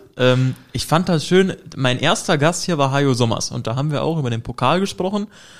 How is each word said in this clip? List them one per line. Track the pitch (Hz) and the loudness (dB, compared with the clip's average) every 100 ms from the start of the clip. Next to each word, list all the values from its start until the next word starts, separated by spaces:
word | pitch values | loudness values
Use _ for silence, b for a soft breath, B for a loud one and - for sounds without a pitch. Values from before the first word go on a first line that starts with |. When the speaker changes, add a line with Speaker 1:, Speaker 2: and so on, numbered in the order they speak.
| - | -8
Speaker 1:
<laughs> | - | 0
Speaker 2:
Ähm, | 127 127 131 - - | 2 4 2 -2 -8
ich | 127 - | -8 0
fand | 160 185 | 0 2
das | 165 - | 0 2
schön, | 185 190 - - - | 4 4 -2 -10 -4
mein | 127 123 | -2 0
erster | 139 165 - 160 | 0 0 0 2
Gast | 147 175 | 2 0
hier | - 160 | -2 0
war | 135 | 0
Hajo | 139 143 | 2 2
Sommers | 120 117 - - | 2 2 0 -4
und | 123 117 | -6 -4
da | |
haben | 127 151 | -4 -2
wir | 143 | -2
auch | 139 165 | -2 -2
über | 127 | -2
den | 113 | -4
Pokal | 117 120 127 170 | -6 -2 0 0
gesprochen | 196 - 180 202 208 B B B | 0 -4 -4 -4 -6 B B B